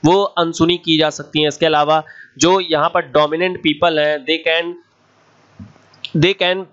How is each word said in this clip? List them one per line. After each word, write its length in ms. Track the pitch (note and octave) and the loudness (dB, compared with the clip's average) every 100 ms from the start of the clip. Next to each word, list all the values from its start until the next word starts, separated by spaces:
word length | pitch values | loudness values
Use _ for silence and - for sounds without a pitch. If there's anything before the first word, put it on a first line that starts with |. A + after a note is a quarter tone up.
| D3+ | 2
वो 180 | F#3+ | 2
अनसुनी 540 | G3+ - E3 D#3+ E3 F3+ | 0 -2 -4 2 2 2
की 200 | E3+ D#3+ | 0 0
जा 120 | D#3 | 0
सकती 320 | D3 D3 D3+ | -2 -8 -2
हैं। 60 | D3+ | -2
इसके 180 | C#3+ E3 | 0 0
अलावा 380 | D3+ D3 D#3 D#3 - - C3+ | 2 2 0 -2 -20 -20 -2
जो 220 | D#3+ F#3+ | 2 2
यहाँ 300 | F3+ D#3 D3 | 0 0 0
पर 120 | F3+ | -2
डोमिनेंट 580 | D#3 C3+ D3+ D#3+ F#3 F3+ | -2 0 0 0 -4 -2
पीपल 400 | D#3+ D3 E3+ D#3 | -4 0 0 0
हैं, 260 | D3+ D3+ C3 | -2 -2 -4
they 140 | D#3+ E3 | -4 0
can, 260 | E3 E3+ F3 _ _ _ _ _ _ _ _ - _ _ _ - E3 | -2 -4 -12 _ _ _ _ _ _ _ _ -20 _ _ _ -6 0
they 120 | E3+ G3 | 0 0
can 240 | F3+ F#3+ F#3 | -2 -2 -6